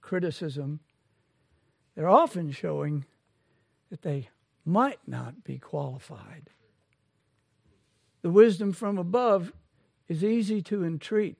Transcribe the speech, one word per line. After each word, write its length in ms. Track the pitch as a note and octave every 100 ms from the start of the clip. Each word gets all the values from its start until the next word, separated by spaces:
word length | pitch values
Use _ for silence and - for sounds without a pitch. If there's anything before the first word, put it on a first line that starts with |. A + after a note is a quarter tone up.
criticism, 800 | - F#3 F3 - D#3+ C#3 C#3 D3+ _ _ _ _ _ _ _ _ _ _ _ -
they're 140 | E3
often 420 | A#3 E4 F3+ D#3
showing 540 | C3+ E3+ D3 D3 D3 C#3 _ _ _ _ _ _ _ -
that 120 | E3
they 260 | E3+ C#3 A#2 _ _ _ D#3+
might 340 | G3 C4+ - -
not 380 | B2 A#2+ F3 -
be 120 | C3
qualified. 920 | - D3+ C#3 C3 - A#2+ G2 D#3+ - _ _ _ _ _ _ _ _ _ _ _ _ _ _ _ _ _
The 100 | E3+
wisdom 420 | F#3+ A3+ F3+ G3+
from 240 | E3+ G#3 G3+
above 560 | F3 A#3+ B3 G3 F3 - _ _ _ _ -
is 160 | D#3+ G#3
easy 360 | A#3 G#3 G#3+
to 200 | E3 G#3
entreat. 540 | E3+ D#3 - G#3+ G3+